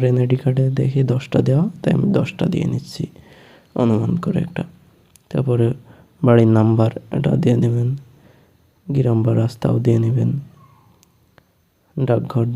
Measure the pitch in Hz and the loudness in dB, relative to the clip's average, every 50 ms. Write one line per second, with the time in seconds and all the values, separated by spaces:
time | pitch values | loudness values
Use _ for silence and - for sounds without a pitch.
0 | 127 123 123 123 123 127 131 127 - 135 127 135 135 131 131 135 131 135 135 135 | 2 2 0 0 0 0 0 0 0 0 0 0 0 0 0 0 -2 0 0 0
1 | 135 127 123 131 - - - 135 - 127 131 147 175 226 - - - - - - | 0 0 0 -2 -2 -2 0 0 2 2 2 2 2 0 -4 -4 -2 0 0 0
2 | - - 202 - - - - - - - - - - 127 127 127 - - - - | 0 0 0 0 -2 -4 -4 -4 -4 -2 -2 -2 -2 -2 -4 -6 -6 -10 -12 -12
3 | 165 - - - - - - - - - - - _ _ - - 123 117 110 107 | -12 -12 -12 -16 -20 -20 -20 -20 -20 -20 -20 -20 _ _ -4 -2 0 0 0 0
4 | 110 117 120 - - - - - - - - 50 - - - - _ _ _ _ | 0 -2 -2 -2 -2 -2 -2 -2 -4 -4 -6 -10 -10 -10 -12 -20 _ _ _ _
5 | _ _ _ _ _ - - - 131 131 123 117 117 117 131 - - - - - | _ _ _ _ _ -8 -4 -4 -2 0 0 0 0 0 -2 -4 -12 -20 -20 -20
6 | - _ _ - - 123 120 117 113 113 110 110 110 110 113 113 113 113 - - | -20 _ _ -2 2 4 6 6 6 6 4 4 4 4 4 2 2 0 -2 -6
7 | - - - - 139 143 135 131 - 127 120 117 120 117 120 120 120 123 139 139 | -10 -8 -6 -2 -2 0 0 2 2 2 2 2 2 0 0 0 -2 -2 -4 -6
8 | - _ _ _ _ - _ _ _ _ _ _ _ _ _ _ _ - 143 139 | -10 _ _ _ _ -20 _ _ _ _ _ _ _ _ _ _ _ -4 -2 0
9 | 127 123 113 113 113 117 117 113 113 117 - - - 123 123 120 120 123 117 113 | 0 2 2 0 0 0 0 0 0 -2 -4 -4 -4 -2 0 0 2 2 2 2
10 | 113 113 123 131 117 120 123 139 - - - - - - _ _ _ _ _ _ | 2 0 0 0 0 0 -2 -4 -8 -12 -20 -20 -20 -20 _ _ _ _ _ _
11 | _ _ _ _ _ _ _ _ - _ _ _ _ _ _ _ _ _ - 147 | _ _ _ _ _ _ _ _ -20 _ _ _ _ _ _ _ _ _ -6 -4
12 | 135 123 120 117 120 123 - 117 117 120 120 | -2 0 0 0 -2 -2 -2 -2 -2 0 0